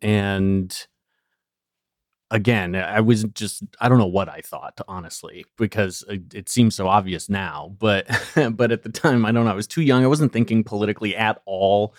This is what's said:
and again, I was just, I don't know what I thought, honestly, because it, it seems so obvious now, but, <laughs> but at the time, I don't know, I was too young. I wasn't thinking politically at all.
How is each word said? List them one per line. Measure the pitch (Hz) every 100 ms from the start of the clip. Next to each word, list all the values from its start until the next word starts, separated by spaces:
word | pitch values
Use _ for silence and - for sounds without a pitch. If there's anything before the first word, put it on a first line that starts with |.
and | 107 107 101 98 98 95 92 - - _ _ _ _ _ _ _ _ _ _ _ _ _ -
again, | 113 104 110 90 92
I | 90 107
was | 110 110 107
just, | - 104 - 101 -
I | 120
don't | 127
know | 95
what | 98 85
I | 78
thought, | - - - - -
honestly, | 92 82 - 82 90 - -
because | 107 110 95 - -
it, | 98 87
it | 101 -
seems | 123 113 -
so | 92
obvious | 101 95 85 -
now, | 101 90 73 80 98
but, | 110 98 - 113 - 160
<laughs> | 120
but | 110 117
at | 113
the | 113
time, | - 160 123 110
I |
don't | 117 113
know, |
I | 98
was | -
too | 165
young. | 143 127
I | 131
wasn't | 151 139
thinking | 117 117 113
politically | 110 104 107 101 107 92
at | 110 - -
all. | 95 98 101 104